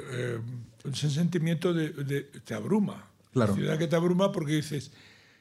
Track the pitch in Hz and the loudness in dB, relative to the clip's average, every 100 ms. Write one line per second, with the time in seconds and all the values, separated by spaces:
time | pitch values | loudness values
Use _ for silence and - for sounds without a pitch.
0 | 139 123 123 117 117 123 117 - - 131 | -8 -6 -4 -4 -6 -10 -14 -12 -8 -2
1 | 147 143 170 175 160 165 180 170 156 156 | 0 2 2 2 0 2 2 0 -2 -4
2 | 139 143 - - - 107 107 214 196 98 | -4 -4 -6 -14 -8 -6 0 2 0 -4
3 | - _ _ 131 107 98 98 156 165 165 | -16 _ _ 2 4 4 2 0 2 2
4 | 175 180 196 196 147 156 147 147 - - | 4 4 2 2 0 -2 -2 -6 -8 -18
5 | - - _ _ | -20 -20 _ _